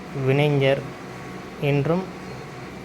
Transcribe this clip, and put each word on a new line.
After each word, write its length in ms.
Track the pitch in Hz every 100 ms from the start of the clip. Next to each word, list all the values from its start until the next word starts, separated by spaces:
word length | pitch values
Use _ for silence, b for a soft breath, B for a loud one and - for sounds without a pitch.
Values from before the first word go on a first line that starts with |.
| - 139 131
வினைஞர் 560 | 139 147 143 135 139 131 - - - - - - -
என்றும் 420 | 147 143 143 175 185 - - - - - - -